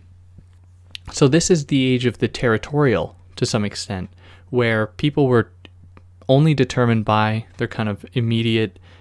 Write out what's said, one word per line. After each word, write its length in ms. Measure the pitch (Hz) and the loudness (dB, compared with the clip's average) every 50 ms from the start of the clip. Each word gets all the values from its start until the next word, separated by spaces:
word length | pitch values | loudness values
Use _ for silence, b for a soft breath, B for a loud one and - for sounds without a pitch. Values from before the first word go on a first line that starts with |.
| - - - - - - - - - - - - - - - - - - - - - - | -20 -20 -20 -20 -20 -20 -20 -20 -20 -20 -20 -20 -20 -20 -20 -20 -20 -20 -20 -18 -18 -14
So 160 | - - 151 135 | -2 2 2 4
this 220 | 131 170 170 - | 4 2 2 2
is 160 | 190 160 143 | 0 0 0
the 180 | - 151 135 131 | -2 0 0 2
age 220 | 131 127 123 123 | 2 0 0 0
of 120 | 120 101 - | -2 -2 -2
the 100 | 131 117 | -4 -4
territorial 880 | - - - 123 110 110 - - 143 147 147 135 107 87 78 - - - - - - | -4 -2 0 0 0 0 -2 -4 -2 0 2 2 2 0 -2 -6 -10 -16 -20 -20 -6
to 100 | - 127 | -6 -4
some 180 | - - 113 104 | -2 -2 -2 -2
extent, 460 | 101 - - - - 104 92 90 - b b b b b b b b | -4 -6 -10 -10 -10 -10 -10 -10 -12 b b b b b b b b
where 380 | - 123 120 113 113 110 110 - | -2 0 0 2 0 0 -2 -4
people 380 | - - - 147 143 - 143 | -4 -4 -4 -2 0 2 2
were 240 | 131 123 117 107 - - - - - - - - - - - - - - - - - | 4 4 2 2 0 -6 -20 -20 -20 -20 -20 -20 -20 -20 -20 -20 -20 -20 -16 -2 2
only 260 | 131 139 151 160 151 | 2 4 4 4 4
determined 500 | 131 131 123 - 127 123 117 117 113 104 | 2 0 0 0 0 2 2 2 0 2
by 420 | - 107 107 107 110 110 110 113 - - - | 2 2 2 2 0 -2 -4 -6 -10 -8 -8
their 100 | 120 113 | -8 -6
kind 200 | - - 113 107 | -4 -6 -4 -4
of 180 | 101 - - - - | -6 -8 -10 -8 -6
immediate, 640 | 131 117 113 117 113 113 117 113 113 110 101 - - b b b b | -4 -2 0 0 0 0 0 0 0 0 -2 -6 -14 b b b b